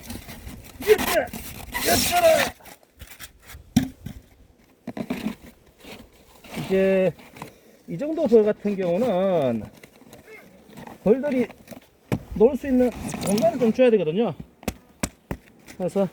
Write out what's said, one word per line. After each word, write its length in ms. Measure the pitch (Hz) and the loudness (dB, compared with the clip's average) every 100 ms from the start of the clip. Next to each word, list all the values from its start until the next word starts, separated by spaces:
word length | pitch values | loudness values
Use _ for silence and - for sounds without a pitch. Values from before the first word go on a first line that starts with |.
| - 233 - - - - - - | -14 -14 -14 -18 -16 -18 -18 -4
예스! 1040 | - 403 - 359 - - - - - 988 - | 2 2 2 -2 -4 -6 -14 -16 -10 -4 0
예스! 260 | 698 - 698 679 640 539 - - - _ - - - - - - - - - - - - - - _ - _ _ _ - - - - - - - - _ _ - - - _ _ - - - 147 | 0 2 4 4 4 2 -6 -18 -20 _ -20 -20 -20 -20 -20 -20 -20 -6 -4 -4 -8 -18 -18 -20 _ -20 _ _ _ -16 -12 -8 -6 -8 -8 -16 -20 _ _ -20 -20 -20 _ _ -20 -16 -10 -2
이제 480 | 190 190 190 185 - - - - - _ - - | 2 4 4 2 -2 -10 -20 -20 -20 _ -20 -12
이 100 | 170 | -8
정도 280 | 285 320 294 | -4 -2 4
벌 160 | 226 208 | 6 6
같은 300 | 208 208 196 | 2 -2 -2
경우는 880 | 185 175 247 180 196 175 135 113 101 - - - - - - 440 - - - - - - | 0 0 0 2 2 2 2 0 -6 -16 -20 -20 -20 -20 -20 -20 -20 -20 -20 -20 -18 -4
벌들이 440 | 185 262 285 262 226 - - - - _ - - - - | 0 2 0 -2 -4 -6 -20 -20 -20 _ -6 -6 -4 2
놀 200 | 220 277 | 4 2
수 100 | 285 | 0
있는 220 | 254 247 - - - - | 2 2 0 -8 -6 -2
공간을 340 | 208 320 302 | 2 2 2
좀 120 | 233 | 2
줘야 160 | 214 254 | 4 6
되거든요. 420 | 220 156 170 226 143 - _ - - _ _ - - - - - - - - | 6 4 2 -2 -4 -12 _ -12 -12 _ _ -12 -10 -14 -16 -16 -20 -20 -8
그래서 300 | 180 196 190 | -4 0 -2